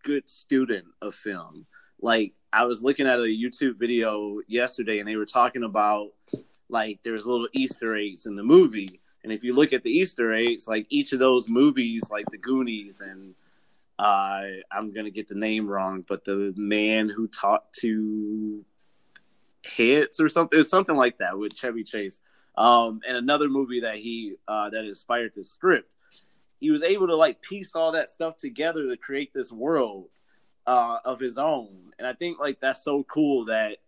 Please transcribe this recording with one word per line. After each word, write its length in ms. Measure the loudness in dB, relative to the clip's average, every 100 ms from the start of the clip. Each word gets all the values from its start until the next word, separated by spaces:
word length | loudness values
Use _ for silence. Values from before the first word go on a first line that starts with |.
good 260 | -2 -4 -4
student 540 | -12 0 0 2 -4 -6 _
of 140 | -14 -10
film. 500 | -10 -10 -12 -20 -20 -20 _ _
Like, 320 | 0 2 0 _ _
I 120 | 2
was 180 | 2 2
looking 240 | 0 2 2
at 140 | 2
a 20 |
YouTube 520 | 2 -2 -4 -2 -2 0
video 640 | 0 0 0 -4 -6 -10 -4
yesterday, 500 | -2 -2 -4 -4 -4
and 80 | -4
they 80 |
were 120 | -6 0
talking 360 | 2 2 0
about, 460 | -4 0 2 0 -4 _ _ -10 -10 _ _
like, 300 | -4 -4 -6
there's 200 | -8 -6 -2
little 200 | -2 -2
Easter 420 | -2 -2 -2 -4
eggs 320 | -2 -4 -8 -12
in 80 |
the 80 | -4
movie. 580 | 8 8 8 2 -8 -12 _ _
And 80 | -10
if 120 | -6
you 100 | 0
look 180 | 4 4
at 100 | 2
the 60 | 0
Easter 420 | 0 0 0 0
eggs, 340 | 2 0 -2 -4
like, 200 | -4 -2
each 240 | -2 -2
of 60 | 2
those 280 | 4 4 2
movies, 600 | 4 6 4 -2 -4 -4
like 160 | -6 -8
The 80 | -10
Goonies 640 | -2 -2 -2 -6 -10 -16
and, 320 | -16 -16 -20 -20 _ _ _ _ _ 0
uh, 420 | 4 4 0 -4 -8 -12 -10
I'm 200 | -8 -8
gonna 180 | -8 -10
get 180 | -10 -10
the 60 | -4
name 320 | -2 -2 -2
wrong, 340 | -2 -4 -6 -8
but 160 | -8
The 280 | -4 -2 -2 -4
Man 520 | -2 2 2 2 0
Who 180 | -2 -6
Talked 480 | -2 0 0 _ -4
to 840 | -2 -2 -2 -4 -4 -4 -6 -8 -14 _ _ _ _ -20 _ _ _ _ -10 2
Heads 420 | 4 6 2 2
or 80 | 2
something, 280 | 4 4 6
it's 120 | 6
something 260 | 4 4 4
like 220 | 4 2
that 200 | -6 -4
with 160 | -8
Chevy 300 | -6 -6 -6
Chase. 360 | -8 -8 -8 -12 _ _ _ 4
Um, 440 | 6 6 4 -6 -6
and 100 | -2
another 320 | 0 2 2
movie 320 | 0 -2 -4
that 160 | -4 -6
he, 380 | -8 -8 -10 -12 -6
uh, 220 | -4 -4
that 160 | -6 -10
inspired 480 | -14 -6 -4 -4
the 100 | -10
script, 460 | -16 -2 2 2 -2 _ _ -20 _ _ _ _
he 100 | 0
was 120 | 2
able 240 | 2 2 2
to, 80 | 6
like, 260 | 4 4
piece 320 | -12 -12 -8
all 180 | -2 0
that 160 | 0 -4
stuff 280 | -6 -8 -6
together 500 | -12 -4 -4 -2 -4
to 80 | -6
create 360 | -6 -8 -6
this 180 | -8 -10
world, 540 | -6 -2 0 0 -6 -18 _ _ _ _ _ 2
uh, 320 | 2 2 -4
of 140 | -6 -4
his 160 | -6 -2
own. 560 | -2 -2 -6 -20 -20 -10
And 80 | -8
I 60 |
think, 240 | -6 -8 -4
like, 220 | -6 -2
that's 220 | -4 -2
so 180 | -2 -2
cool 420 | -2 0 2 2 0
that 320 | -2 -2 -6